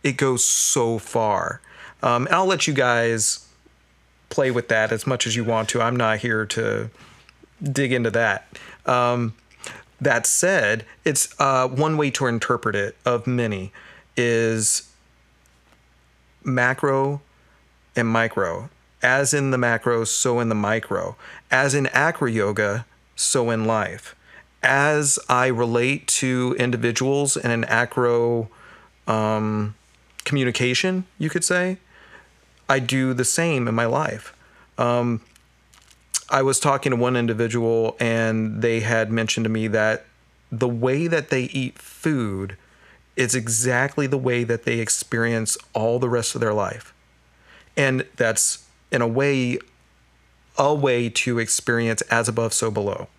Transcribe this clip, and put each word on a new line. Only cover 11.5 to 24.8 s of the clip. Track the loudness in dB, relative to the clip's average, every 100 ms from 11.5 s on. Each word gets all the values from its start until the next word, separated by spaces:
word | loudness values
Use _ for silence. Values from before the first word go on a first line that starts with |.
| 4 2
one | 2 2 2
way | 0
to | 0 0
interpret | 0 0 -2 0 -2
it | -4 -4 -2
of | 0 0
many | -2 -2 -4 -8 -14 -20 -20 _ -2
is | 2 2 2 0 0 -2 -6 _ _ _ _ _ _ _ _ _ _ _ _ _ _ _
macro | -4 0 2 2 0 2 0 -4 -12 _ _ _ _ _ _ -2
and | 2
micro. | 2 2 0 -2 -4 -10 _ _ _
As | 2 2 2
in | 2 2
the | 2
macro, | 2 2 2 0
so | 0 0 0 0
in | 0
the | 0
micro. | 0 -2 -2 -4 -4 -10 -20 -20 _
As | 2 2
in | 2 0
acro | 2 0 0 -2
yoga, | 0 0 0 -2 -2 -8 _ _ -6
so | -2 0 0
in | 0
life. | 0 0 -2 -8 -16 -20 _ -20 -20 _
As | 2 4